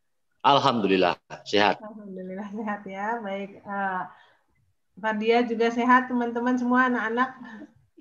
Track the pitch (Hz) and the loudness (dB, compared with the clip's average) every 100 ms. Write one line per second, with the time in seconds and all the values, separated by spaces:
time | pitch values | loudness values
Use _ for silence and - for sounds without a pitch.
0 | _ _ _ _ 135 139 135 120 95 95 | _ _ _ _ 4 6 4 2 4 4
1 | 87 80 - - - 101 104 - 214 214 | 4 0 -8 -18 0 4 4 2 -6 -16
2 | 208 185 185 190 208 214 214 202 196 190 | -14 -12 -10 -10 -10 -8 -6 -8 -10 -8
3 | 214 233 202 196 196 196 208 202 196 185 | -6 -4 -6 -8 -8 -14 -10 -6 -4 -4
4 | 180 - _ _ _ _ _ _ _ - | -8 -14 _ _ _ _ _ _ _ -8
5 | 220 214 220 233 240 220 233 240 240 254 | -4 0 2 2 2 0 0 2 4 4
6 | 247 247 240 240 247 254 247 247 254 240 | 2 -2 -4 -2 -2 0 2 2 2 0
7 | 214 240 262 - - 214 - _ _ - | -2 -2 -4 -6 -18 -18 -20 _ _ 0